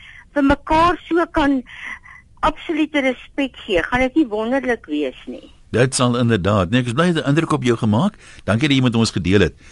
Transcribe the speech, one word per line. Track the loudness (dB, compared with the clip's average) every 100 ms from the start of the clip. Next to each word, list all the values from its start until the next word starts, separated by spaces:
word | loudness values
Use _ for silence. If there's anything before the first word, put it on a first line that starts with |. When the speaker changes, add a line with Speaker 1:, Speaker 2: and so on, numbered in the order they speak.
| -20 -20 -8
Speaker 1:
vir | -2
mekaar | 0 0 0 2 2 0 -2
so | -2 -2
kan | 0 0 0 -4 -16 -16 -16 -18 -20 -20 -4
absolute | -4 -4 -6 -4 -2 0
respek | -2 -4 -8 -6 -6 -6 -4
gee, | -2
gaan | 0 -2
dit | 0 0
nie | 0
wonderlik | -2 -2 -2 -2 -6 -4
wees | -4 -4 -8 -16
nie. | -16 -18 -20 -6 0
Speaker 2:
Dit | 0 2
sal | 0 2
inderdaad. | 2 2 2 2 2
Nee, | 0
ek | -2
is | 0
bly | 0
dat | 0 0
'n |
indruk | 0 0
op | -2
jou | 0 0
gemaak. | 2 2 0 -4 -20 -12
Dankie | -2 0 2
dat | 2
jy |
met | 2 2
ons | 0
gedeel | -2 0 2
het. | 2 0 -20